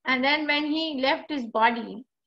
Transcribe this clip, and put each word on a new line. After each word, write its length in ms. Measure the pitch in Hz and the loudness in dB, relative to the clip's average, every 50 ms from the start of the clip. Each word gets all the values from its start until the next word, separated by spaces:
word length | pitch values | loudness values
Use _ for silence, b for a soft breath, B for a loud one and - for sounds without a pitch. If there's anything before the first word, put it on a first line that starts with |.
| _ | _
And 180 | - 262 254 254 | -2 0 0 2
then 240 | 277 294 302 302 294 | 2 2 0 0 0
when 180 | 294 294 302 | 0 0 0
he 360 | 302 302 311 320 320 302 262 | 0 0 -2 -2 -2 -2 0
left 280 | 262 269 311 320 - - | 0 2 0 0 -2 -6
his 160 | 302 285 240 | -6 -6 -6
body, 600 | 220 - 226 220 233 233 233 220 202 190 220 262 _ _ _ _ | -4 0 4 4 4 4 2 -6 -8 -10 -14 -16 _ _ _ _